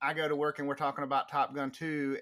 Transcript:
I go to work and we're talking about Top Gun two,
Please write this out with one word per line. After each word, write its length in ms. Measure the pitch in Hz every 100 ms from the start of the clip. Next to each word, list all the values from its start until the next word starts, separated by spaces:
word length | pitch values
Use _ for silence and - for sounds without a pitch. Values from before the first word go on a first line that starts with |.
I 140 | 139 156
go 120 | 151
to 80 | 147
work 220 | 147 147
and 100 | 143
we're 60 | 139
talking 280 | 147 139
about 260 | 139 135 -
Top 240 | 143 127
Gun 160 | 139 135
two, 480 | 131 165 151 139 135